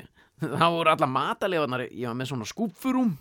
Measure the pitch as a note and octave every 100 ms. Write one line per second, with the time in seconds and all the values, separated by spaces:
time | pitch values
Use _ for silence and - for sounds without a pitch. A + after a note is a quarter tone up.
0 | - _ _ _ D3+ C#3 E3+ E3+ D#3+ E3
1 | C#3+ C3 D#3 A3 G3+ F3 C#3+ B2+ B2+ G2
2 | A#2+ A#2+ B2+ C3+ - - A3 - C4 B3+
3 | A#3+ D3